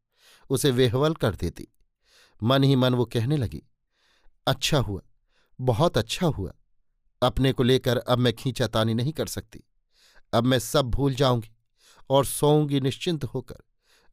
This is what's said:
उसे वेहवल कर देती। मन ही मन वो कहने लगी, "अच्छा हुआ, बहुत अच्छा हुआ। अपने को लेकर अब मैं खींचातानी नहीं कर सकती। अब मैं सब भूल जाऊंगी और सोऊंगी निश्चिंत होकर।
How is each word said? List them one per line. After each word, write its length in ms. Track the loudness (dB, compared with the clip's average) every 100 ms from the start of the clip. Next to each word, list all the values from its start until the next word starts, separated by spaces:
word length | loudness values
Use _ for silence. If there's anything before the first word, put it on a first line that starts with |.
| _ _ _ _ -6
उसे 220 | 0 2
वेहवल 420 | 4 2 2 0
कर 220 | 0 -2 -2
देती। 320 | -6 -8 -16 _ _ _ _ _ _ _
मन 200 | 0 2
ही 120 | 4 4
मन 180 | 2
वो 120 | 2 0
कहने 320 | -2 -2 -2
लगी, 260 | -4 -8 -18 _ _ _ _ _ -20 _ -4
"अच्छा 300 | -4 0 0
हुआ, 240 | 0 -6 -12 _ _ _ _ -4
बहुत 360 | -2 2 2 2
अच्छा 300 | -2 -2 -2
हुआ। 260 | -2 -8 -12 _ _ _ _ _ _
अपने 300 | -2 2 0
को 100 | 2
लेकर 340 | 2 2 2 -2
अब 200 | 0 2
मैं 160 | 2
खींचातानी 600 | 0 -4 -4 -2 0 0
नहीं 200 | 0 -4
कर 120 | -4 -8
सकती। 380 | -8 -14 -20 -20 _ _ _ _ -20 _
अब 100 | 0
मैं 160 | 2 0
सब 260 | 0 -2 0
भूल 280 | 0 -2
जाऊंगी 420 | 0 0 0 -4 _ _ _ _ _ 0
और 160 | 2 2
सोऊंगी 540 | 0 2 4 2 0
निश्चिंत 440 | -2 -2 -4 -4
होकर। 320 | -6 -8 -10 -16 _ _ _ _ _